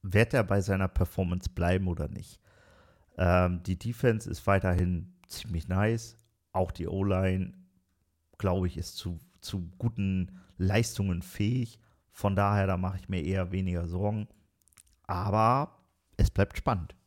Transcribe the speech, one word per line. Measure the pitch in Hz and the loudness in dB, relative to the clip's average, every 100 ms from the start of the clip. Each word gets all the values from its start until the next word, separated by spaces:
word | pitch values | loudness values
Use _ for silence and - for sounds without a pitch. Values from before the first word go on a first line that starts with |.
Wird | 98 101 117 | 4 4 4
er | 135 | 2
bei | 98 101 | 2 2
seiner | 95 95 95 | 2 0 0
Performance | - 90 - 92 90 - | 0 0 0 -2 -2 -4
bleiben | - 87 92 92 | -2 0 2 0
oder | 80 73 | -2 -6
nicht? | - 92 - _ _ - - - _ _ - | -8 -14 -20 _ _ -20 -20 -20 _ _ 0
Ähm, | 87 90 90 87 | 4 6 4 0
die | 92 92 | -4 -4
Defense | 117 117 127 110 - | -4 0 2 2 -4
ist | - - | -4 2
weiterhin | 98 95 87 87 87 - - _ | 2 4 2 2 0 -6 -18 _
ziemlich | - - 82 82 | -14 -6 -6 -2
nice. | 92 107 117 113 - _ _ _ | 0 2 0 -6 -20 _ _ _
Auch | 92 90 | -2 -2
die | - 82 | -4 -4
O-Line, | 95 98 92 95 92 92 - - _ _ _ _ _ _ - | -2 2 2 2 0 -2 -10 -20 _ _ _ _ _ _ -4
glaube | 95 90 90 | 0 2 0
ich, | 82 | -4
ist | - - | -10 -10
zu, | 87 85 - _ | -10 -10 -14 _
zu | - 98 85 - | -8 -8 -8 -4
guten | 117 113 98 95 90 - - - | -4 -2 0 0 -2 -8 -20 -2
Leistungen | 95 104 117 - 98 87 | 2 2 0 -2 -2 -2
fähig. | - - 104 127 117 - _ _ _ | -6 -4 -2 0 -4 -12 _ _ _
Von | - 101 95 | -4 -2 2
daher, | 101 104 95 | 2 2 2
da | 90 | 0
mache | 90 95 | -2 -6
ich | - | -4
mir | 92 | -4
eher | 78 95 87 | 0 -2 -2
weniger | 92 92 87 85 | -2 -2 -2 -2
Sorgen. | 90 104 107 107 - _ _ _ - _ _ - | -2 -2 -2 -8 -14 _ _ _ -20 _ _ -8
Aber | 90 101 107 110 131 151 _ _ _ _ - | -4 0 4 4 2 -2 _ _ _ _ 2
es | - | 2
bleibt | - - - | 4 0 0
spannend. | - 104 80 - | -2 -2 -4 -16